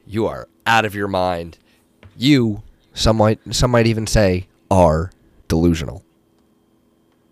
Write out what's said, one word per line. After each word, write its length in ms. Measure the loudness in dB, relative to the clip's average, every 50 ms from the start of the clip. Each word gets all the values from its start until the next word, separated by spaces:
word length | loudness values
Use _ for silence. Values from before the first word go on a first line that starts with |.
| _
you 220 | -10 -6 -4 -4
are 200 | -4 -6 -8 -14 -18 _ _ -2
out 180 | 0 2 2 0
of 80 | 0 -4
your 140 | -6 -6
mind. 500 | -4 -2 -2 -2 -2 -4 -6 -8 -12 -16 -20 _ _ _ _ _ _ _ _ -20 -20 _
You, 460 | -2 0 2 2 2 2 0 -4 -6 -12 -20 -20 _ _ _ -8
some 240 | -2 0 0 2
might, 220 | 2 2 2 0 -2 -6 -8
some 200 | -4 -2 0 2
might 160 | 2 2 2
even 180 | 2 0 -2 -2
say, 420 | -2 0 2 2 2 0 -2 -6 -10 _ _ _ 0
are 420 | 2 4 4 4 2 0 -4 -6 -12 _ _ _ _ _ _
delusional. 560 | -4 -2 0 2 2 0 0 -4 -10 -12 -16 -18 _ _ _ _ _ _ _ _ _ _ _ _ _ _ _ _ _ _ _ _ _ _ _ _ _